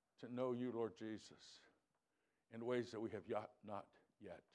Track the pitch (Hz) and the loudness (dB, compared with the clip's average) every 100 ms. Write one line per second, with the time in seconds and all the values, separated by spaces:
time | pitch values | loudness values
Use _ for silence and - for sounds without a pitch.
0 | _ - 117 123 127 123 123 113 113 - | _ -12 -4 2 4 4 2 2 2 0
1 | 110 107 - - - - - _ _ _ | -4 -4 -6 -16 -18 -18 -20 _ _ _
2 | _ _ _ _ _ 113 117 123 113 110 | _ _ _ _ _ -4 2 2 2 0
3 | 107 104 98 107 107 - 101 101 - - | 0 -2 0 0 0 -10 -6 -6 -6 -18
4 | _ _ 95 82 _ | _ _ -10 -10 _